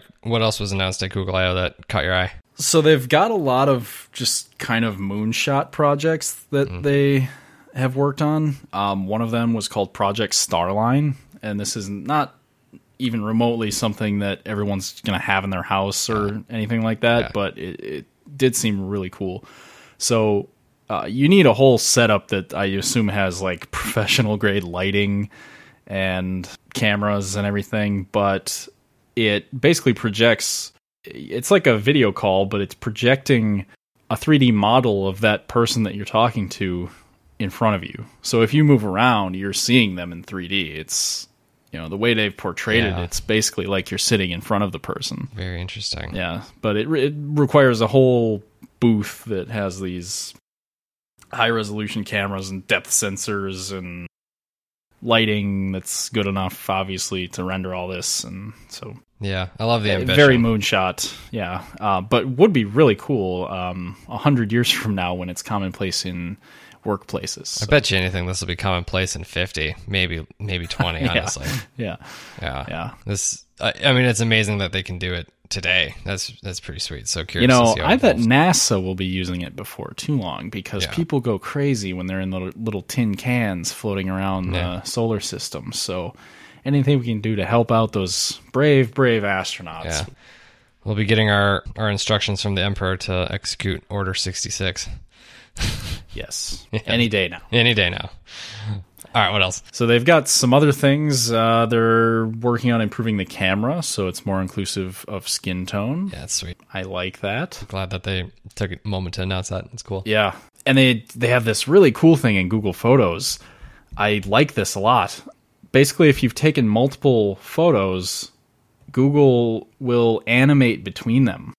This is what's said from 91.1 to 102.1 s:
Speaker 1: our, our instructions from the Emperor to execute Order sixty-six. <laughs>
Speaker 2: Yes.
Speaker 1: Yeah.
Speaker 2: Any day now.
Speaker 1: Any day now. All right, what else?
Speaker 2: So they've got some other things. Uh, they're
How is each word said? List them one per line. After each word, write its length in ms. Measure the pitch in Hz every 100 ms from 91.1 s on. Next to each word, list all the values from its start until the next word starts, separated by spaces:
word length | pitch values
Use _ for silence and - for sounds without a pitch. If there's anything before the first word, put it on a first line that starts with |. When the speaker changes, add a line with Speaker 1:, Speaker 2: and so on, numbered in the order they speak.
| 110 110
Speaker 1:
our, 340 | 101 101 98 - -
our 140 | 107
instructions 520 | 101 - 107 - 98
from 120 | 104 95
the 60 |
Emperor 340 | 98 101 92 92
to 300 | - 92 90
execute 520 | 95 - - - 90 -
Order 260 | 101 95
sixty-six. 720 | 92 - 92 95 - 95 87 - - - _ - - - -
<laughs> 100 | - - - - -
Speaker 2:
Yes. 520 | - - - - 92 -
Speaker 1:
Yeah. 80 | 110 -
Speaker 2:
Any 220 | 113 117
day 200 | 104 90
now. 140 | - -
Speaker 1:
Any 220 | 120 117
day 160 | 107 90
now. 180 | - - - - - - 107 104 101 - _ -
All 80 | 117
right, 80 | 98
what 120 | 101
else? 200 | 92 - -
Speaker 2:
So 140 | - 117
they've 160 | 120
got 240 | 131 165 139
some 260 | - 127
other 180 | 131 151
things. 580 | 139 139 143 151 135 117
Uh, 360 | 113 113 113 117
they're 580 | 117 113 113 113